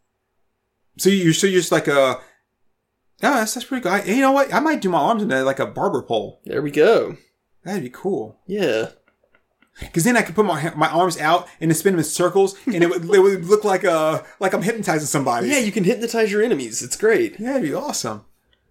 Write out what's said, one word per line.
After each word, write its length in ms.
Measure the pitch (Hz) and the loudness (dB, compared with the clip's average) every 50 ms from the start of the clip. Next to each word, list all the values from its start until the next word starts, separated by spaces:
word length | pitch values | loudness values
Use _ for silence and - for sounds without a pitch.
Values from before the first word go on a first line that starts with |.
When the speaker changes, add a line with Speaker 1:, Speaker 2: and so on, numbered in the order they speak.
| _ _ _ _ _ _ _ _ _ _ _ _ _ _ _ _ _ _ _ | _ _ _ _ _ _ _ _ _ _ _ _ _ _ _ _ _ _ _
Speaker 1:
so 140 | - - 185 | -2 0 2
you, 220 | 196 196 175 165 160 | 2 4 2 2 2
so 160 | - 202 196 | 2 0 2
you're 100 | 185 180 | 2 2
just 120 | 170 - 180 | 0 2 0
like 160 | 156 156 156 | 0 0 2
a, 80 | 143 | 2
oh, 240 | 139 135 131 123 - - _ _ _ _ _ _ _ _ _ _ _ _ _ _ _ _ _ _ - | 2 2 2 0 -4 -10 _ _ _ _ _ _ _ _ _ _ _ _ _ _ _ _ _ _ -4
that's, 340 | - 240 294 240 220 214 - | -2 0 0 0 0 -2 -6
that's 120 | 247 - | -10 -8
pretty 160 | - 269 247 247 | -8 -8 -4 -2
good. 80 | - | -2
I, 140 | - 202 - | -2 -2 -2
you 160 | - 214 269 | 0 0 2
know 100 | 269 269 | 2 2
what? 240 | 269 277 277 269 - | 4 2 0 0 0
I 60 | 220 | 0
might 200 | 294 320 302 233 | 0 0 -2 0
do 80 | - 185 | -2 0
my 120 | 175 156 | 0 2
arms 200 | 143 185 233 208 208 | 2 2 0 0 0
into, 180 | 123 131 131 131 | -2 0 0 0
like, 160 | 135 135 - | 0 0 -2
a 80 | 120 | -4
barber 340 | 104 - 127 156 190 170 123 - | -6 -4 -4 -2 -2 -2 -2 -4
pole. 400 | - 117 107 101 - - _ _ | -2 -2 -2 -2 -4 -12 _ _
Speaker 2:
There 180 | - - - 151 | -6 -6 -4 -4
we 80 | 147 | -2
go. 460 | 143 151 156 214 226 156 110 87 - - _ _ _ _ _ _ _ _ - | 2 4 4 6 6 4 2 -2 -8 -14 _ _ _ _ _ _ _ _ -12
Speaker 1:
That'd 180 | 165 202 190 127 | -8 -8 -8 -8
be 80 | 123 | -10
cool. 480 | - - - 190 196 120 110 110 107 _ _ | -12 -8 -6 -4 -4 -4 -6 -10 -16 _ _
Speaker 2:
Yeah. 440 | - 190 208 185 139 107 110 113 - - _ _ _ _ _ _ _ _ _ _ _ _ _ _ _ _ - - - - | -10 -6 -2 0 0 0 0 -2 -4 -8 _ _ _ _ _ _ _ _ _ _ _ _ _ _ _ _ -16 -16 -6 -4
Speaker 1:
'Cause 120 | 170 160 | -2 0
then 120 | 240 240 | 2 2
I 60 | 226 - | 2 0
could 140 | - 160 | 0 0
put 80 | 214 214 | 0 0
my 140 | 196 160 147 | 0 0 -2
ha-, 140 | 151 170 - | -4 -6 -2
my 120 | 151 151 135 | -2 -2 0
arms 300 | 151 170 185 185 160 - | 2 2 0 0 0 -2
out 300 | 151 156 170 180 180 - - - | 0 2 2 0 0 -4 -14 -4
and 80 | 165 160 156 | 0 0 0
then 40 | |
spin 180 | 156 - 196 190 | 2 2 0 2
them 40 | 165 | 2
in 60 | 151 | -2
circles, 500 | - - - 180 175 180 196 196 190 - - - | -2 -2 0 0 2 2 2 2 2 0 -6 -6
and 180 | 277 202 170 170 | -4 0 2 2
it 40 | 170 | 2
would, 160 | 185 180 165 170 202 | 2 -2 -2 2 4
it 60 | 190 | 6
would 280 | 185 202 196 180 165 | 6 6 4 0 2
look 180 | 175 208 208 208 | 2 2 2 4
like, 200 | 208 190 185 202 | 0 0 2 2
uh, 380 | 185 165 160 156 156 156 143 - - - - | 2 2 2 2 0 0 -2 -6 -10 -10 -4
like 160 | 202 185 - | -4 -2 -2
I'm 80 | - 165 | 0 -2
hypnotizing 460 | 214 233 220 196 190 160 156 151 - | -2 -4 -2 -2 -2 -2 -2 -2 -2
somebody. 400 | - 147 131 123 120 120 - 240 | -2 -2 0 0 0 0 0 0
Speaker 2:
Yeah, 100 | 294 277 | 0 0
you 140 | 233 202 190 | 0 0 -2
can 100 | 220 180 | 0 0
hypnotize 480 | 175 240 202 233 226 - 226 220 208 | 0 0 0 -2 -4 0 0 0 0
your 100 | 196 208 220 | 2 0 0
enemies. 380 | 247 208 143 123 110 110 - 117 | 0 0 -2 -4 -8 -8 -10 -10
It's 120 | 123 - | -10 -8
great. 440 | - 196 220 220 147 117 - - - | 0 2 2 4 4 2 0 -4 -8
Speaker 1:
Yeah, 160 | 214 254 277 | -8 -4 -4
it'd 60 | 262 190 | -2 -2
be 120 | 143 139 | -2 -4
awesome. 520 | 185 277 294 220 - - 117 107 104 - _ _ _ _ _ _ _ _ _ | -6 -6 -6 -8 -6 -6 -8 -8 -10 -14 _ _ _ _ _ _ _ _ _